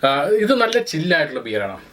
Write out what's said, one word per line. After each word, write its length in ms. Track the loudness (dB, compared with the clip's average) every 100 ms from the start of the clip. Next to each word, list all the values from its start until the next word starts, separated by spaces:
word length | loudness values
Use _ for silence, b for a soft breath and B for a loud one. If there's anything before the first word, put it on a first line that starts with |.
| 2
ആ, 20 | 2 2 2
ഇത് 80 | 2 2
നല്ല 140 | 2 0 -2
ചില്ലായിട്ടുള്ള 520 | -4 0 0 0 -6 -6
ബിയറാണ് 320 | -4 -4 -8 -18